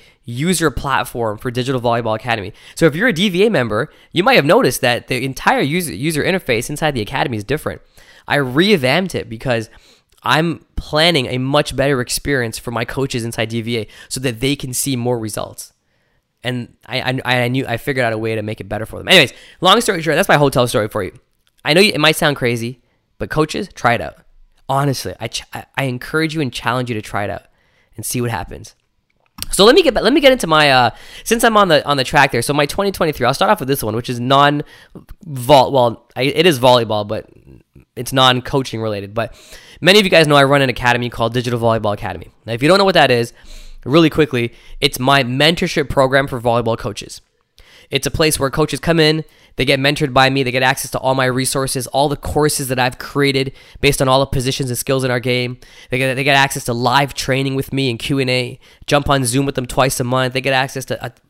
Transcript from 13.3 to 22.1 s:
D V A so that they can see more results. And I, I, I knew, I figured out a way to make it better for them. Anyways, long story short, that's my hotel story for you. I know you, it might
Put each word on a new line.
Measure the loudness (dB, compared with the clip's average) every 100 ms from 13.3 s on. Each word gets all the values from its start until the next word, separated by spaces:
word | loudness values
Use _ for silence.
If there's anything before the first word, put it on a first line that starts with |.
| -4 -4
D | -4
V | -4 -6
A | -6 -14 -12
so | -6
that | -6 -2
they | -2 -2
can | -4
see | -6 -4 -2
more | -2 -2
results. | -4 -8 -10 -12 -20 _ _ _ _ _ _ _
And | -8 -8 -8 _ -10
I, | -6 -4 -4 -2
I, | 0
I | 0
knew, | -2 -4
I | -6
figured | -4 -2 -2
out |
a | -2
way | -4 -4
to |
make | -6 -10
it | -8
better | -8 -8
for | -8
them. | 2
Anyways, | 4 4 -2 -20 -2
long | 2 4
story | 2 -2
short, | 0 0
that's | 4
my | 4
hotel | 4 2 0
story | 0 -2
for | -4
you. | -8 -10 _ _ _ _
I | 0
know | 4
you, | 4
it | 4
might | 2